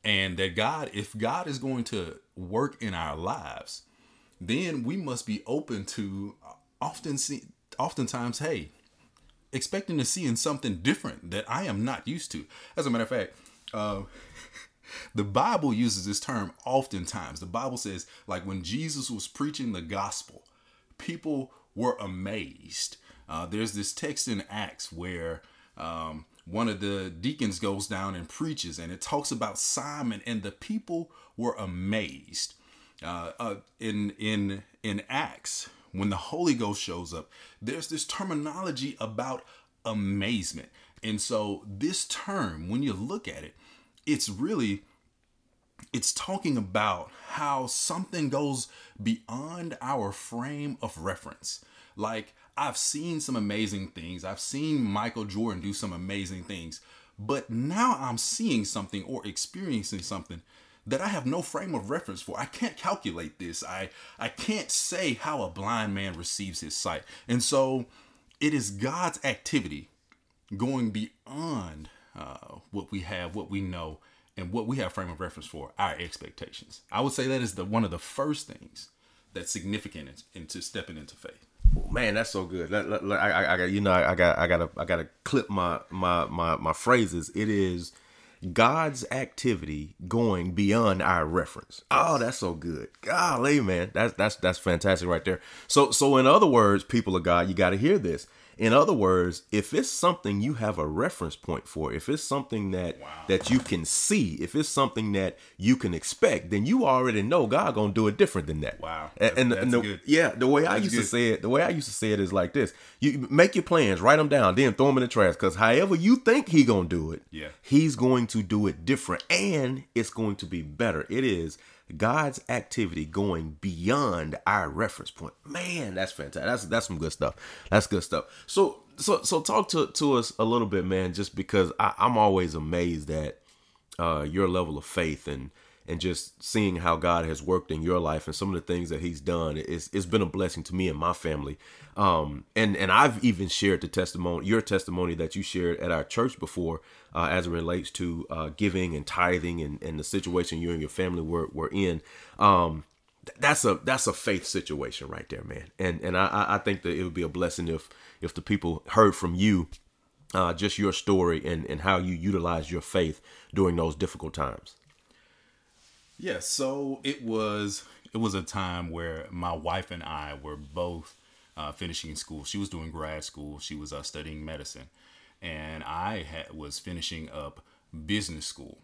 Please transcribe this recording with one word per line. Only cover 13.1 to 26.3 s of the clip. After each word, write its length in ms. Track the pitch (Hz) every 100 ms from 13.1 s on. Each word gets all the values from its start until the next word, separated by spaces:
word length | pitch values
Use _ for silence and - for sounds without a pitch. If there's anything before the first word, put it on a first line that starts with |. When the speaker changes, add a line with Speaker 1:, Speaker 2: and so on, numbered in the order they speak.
| 123 95 - - _ -
Speaker 1:
uh, 280 | 110 104 98 98 - - - - -
<laughs> 560 | - _ - - - 110
the 80 |
Bible 500 | 101 98 190 220 147
uses 320 | 110 120 95 92
this 140 | 101
term 340 | - 123 95 - -
oftentimes. 760 | 131 135 95 85 98 78 76
The 60 | 90
Bible 300 | 110 131 123
says, 280 | 104 92 - - -
like, 160 | 92 92
when 160 | 95
Jesus 460 | 85 123 160 143 127
was 180 | 110 -
preaching 440 | - 147 147 123
the 100 | 95
gospel, 640 | 82 95 - - - - _ _ _ _ _ -
people 520 | - 165 160 143 131 - _ -
were 220 | 123 -
amazed. 1000 | 101 92 98 107 73 - 82 - - - _ - -
Uh, 160 | 80 85
there's 280 | 104 110
this 180 | 101 98
text 340 | - 147 139 -
in 160 | 104 -
Acts 420 | 104 101 - -
where, 500 | 82 87 87 82 82 _ _ _ -
um, 480 | 80 80 80 78 -